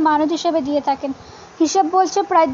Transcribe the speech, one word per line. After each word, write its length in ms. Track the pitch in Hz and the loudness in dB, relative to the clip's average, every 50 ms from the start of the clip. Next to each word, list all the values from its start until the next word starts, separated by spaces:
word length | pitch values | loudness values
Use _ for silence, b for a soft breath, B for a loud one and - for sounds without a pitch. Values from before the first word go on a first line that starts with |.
| 320 | 2
মানত 220 | 311 302 294 311 302 339 | 2 2 2 0 0 -2
হিসেবে 220 | 302 - 339 302 330 254 | -2 -2 -2 -2 -2 -2
দিয়ে 140 | 277 294 294 262 | -2 -2 -2 -2
থাকেন। 240 | - 277 269 294 277 269 - B B B B B B B B | -2 -4 -4 -6 -10 -10 -10 B B B B B B B B
হিসেব 240 | 330 294 - 381 370 311 349 | -2 0 2 0 0 2 2
বলছে 240 | 370 381 330 - 403 392 - | 2 2 2 0 -2 -2 2
প্রায় 180 | 370 339 330 277 | 2 2 2 2